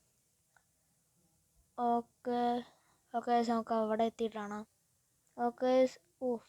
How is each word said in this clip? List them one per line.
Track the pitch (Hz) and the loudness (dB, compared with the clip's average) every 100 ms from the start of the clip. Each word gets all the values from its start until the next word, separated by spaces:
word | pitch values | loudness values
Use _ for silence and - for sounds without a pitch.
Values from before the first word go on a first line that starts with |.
| _ _ _ _ _ _ _ _ _ _ _ _ _ _ _ _ _ - | _ _ _ _ _ _ _ _ _ _ _ _ _ _ _ _ _ -4
ഓക്കെ, | 240 233 233 _ 254 240 240 240 240 - _ _ _ | 0 0 -2 _ -6 -2 0 -2 -6 -18 _ _ _
ഓക്കെ | 233 240 | -6 0
ഗൈസ്, | 240 233 | 2 2
നമുക്ക് | 233 226 | -2 -2
അവിടെ | 226 214 220 | -2 0 0
എത്തിയിട്ടാണ്. | 226 - 226 214 208 208 214 _ _ _ _ _ _ - | 0 -2 -6 -6 -10 -10 -12 _ _ _ _ _ _ -4
ഓക്കെ | 240 233 254 | -4 0 2
ഗൈസ്, | 254 262 - _ - | 4 4 2 _ -8
ഓ, | 254 233 | -4 -4